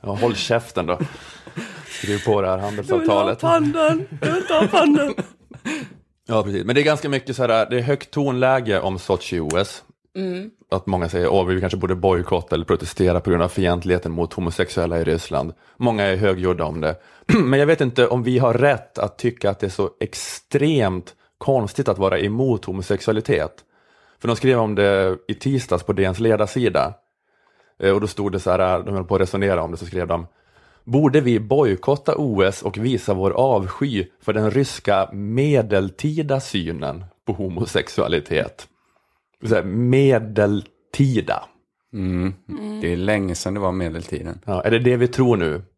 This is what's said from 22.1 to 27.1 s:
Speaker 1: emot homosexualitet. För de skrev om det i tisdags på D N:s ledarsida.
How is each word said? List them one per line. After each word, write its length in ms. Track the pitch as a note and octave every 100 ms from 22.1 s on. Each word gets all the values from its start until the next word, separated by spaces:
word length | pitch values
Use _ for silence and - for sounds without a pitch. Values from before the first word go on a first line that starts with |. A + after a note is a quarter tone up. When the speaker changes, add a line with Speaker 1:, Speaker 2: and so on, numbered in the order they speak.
| F#2
Speaker 1:
emot 460 | G2 A2 C3+ A2 -
homosexualitet. 880 | F#2+ F#2 G2+ - G#2+ - F#2+ D2+ - _ _ _ _ _ _
För 60 | A#2
de 80 | A2+
skrev 220 | C3 B2
om 160 | A2 G2+
det 420 | G2+ G2 F#2+ F#2 -
i 60 |
tisdags 500 | A2 C3+ C3+ - F2
på 100 | -
D 120 | G2 F#2+
N:s 140 | F2+
ledarsida. 760 | A2+ G#2+ G#2 C3 A#2 D#2+ C2+ G#2 _